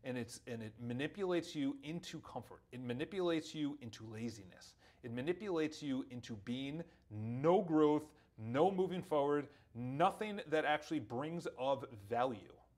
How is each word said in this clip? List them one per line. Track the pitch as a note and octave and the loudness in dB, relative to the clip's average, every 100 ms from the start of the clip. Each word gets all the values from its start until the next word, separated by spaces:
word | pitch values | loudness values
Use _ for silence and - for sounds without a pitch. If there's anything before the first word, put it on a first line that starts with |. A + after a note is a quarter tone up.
And | C3+ B2+ | -2 -4
it's, | A#2 - - | -4 -8 -8
and | A#2 | -6
it | A2 A2+ | -6 -8
manipulates | A#2+ A#2+ D3+ F3 F#3 F3 D#3+ D#3 | -6 -2 -4 -2 0 0 0 0
you | C#3 C#3 | 0 -2
into | C#3+ E3+ - D#3+ | -6 -8 -8 -12
comfort. | - B2+ - F2+ _ | -8 -10 -10 -18 _
It | B2 | -8
manipulates | B2 B2 E3 G3 F3 E3 D#3 | -4 -4 -2 0 2 2 -2
you | D#3 C#3+ C#3+ | -2 -2 -4
into | A#2 - A2 | -10 -12 -12
laziness. | A2 A#2 A2 F#2 E2+ - _ - _ | -6 -6 -6 -16 -18 -20 _ -20 _
It | B2+ | -6
manipulates | A#2 C#3+ F3+ G#3 E3+ D#3 D#3 | -4 -2 -2 0 0 0 -2
you | D3 C3 - | -2 -2 -2
into | B2 - A2 G2+ | -10 -10 -10 -4
being | B2 C#3 D#3 E3 - _ | -4 -4 -6 -10 -14 _
no | G#2+ A2 B2 D#3 F3+ | -6 -4 2 6 6
growth, | E3+ D#3 D3+ D3+ D3+ - _ - | 6 6 8 6 0 -18 _ -12
no | A2 B2+ F3+ | -2 4 4
moving | F#3+ F#3 F3+ | 4 0 0
forward, | - D3+ C#3+ D3 C#3 - _ A#2 | 2 4 4 2 0 -14 _ -8
nothing | B2 C#3 F#3 F#3+ G#3+ G3+ D3+ | -4 4 4 4 -6 -6 0
that | D#3 D3 | 2 4
actually | D3+ - D#3 | 0 0 -4
brings | G#2+ A#2+ D3+ E3+ E3 - | -2 -2 -2 -4 -6 -2
of | C3 C3+ A#2 A2+ G2 | 0 0 -2 -12 -2
value | A#2 C3 G#2+ - - _ | 2 2 0 -10 -20 _